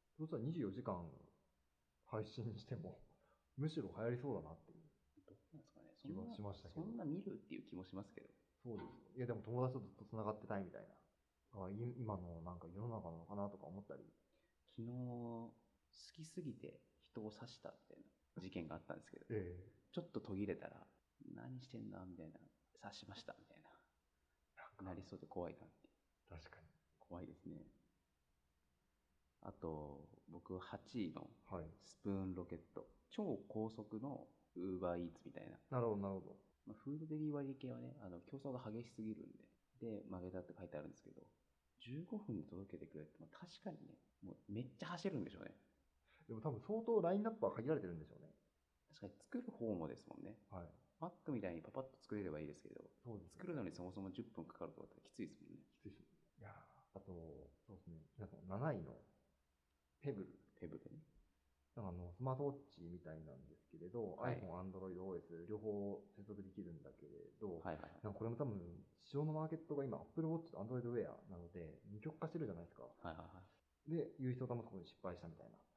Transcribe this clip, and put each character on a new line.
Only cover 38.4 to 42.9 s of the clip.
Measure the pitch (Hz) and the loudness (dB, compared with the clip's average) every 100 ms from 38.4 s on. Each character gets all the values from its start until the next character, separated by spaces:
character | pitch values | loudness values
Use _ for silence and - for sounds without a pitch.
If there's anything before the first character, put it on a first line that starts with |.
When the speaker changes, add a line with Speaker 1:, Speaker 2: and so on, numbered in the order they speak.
| 139 | 0
Speaker 2:
が | 123 110 | 0 0
激 | 110 120 | -2 -2
し | |
す | - | -2
ぎ | 110 | -2
る | 107 - | 0 -4
ん | - | -10
で。 | - - _ - 117 104 | -18 -20 _ -6 -2 -2
で、 | - | -2
曲 | 92 | -2
げ | 90 | 0
た | 92 | -2
っ | 90 | -2
て | - | -6
書 | |
い | 87 | -4
て | 78 | -2
あ | |
る | 76 | -4
ん | |
で | - | -8
す | |
け | - | -14
ど、 | - - - _ _ _ - | -14 -16 -20 _ _ _ -14
十 | 120 139 180 | -6 -4 -2
五 | 214 | -2
分 | 214 104 | 2 0
で | |
届 | 78 87 98 85 | 0 -4 -4 -4
け | |
て | |
く | - | -4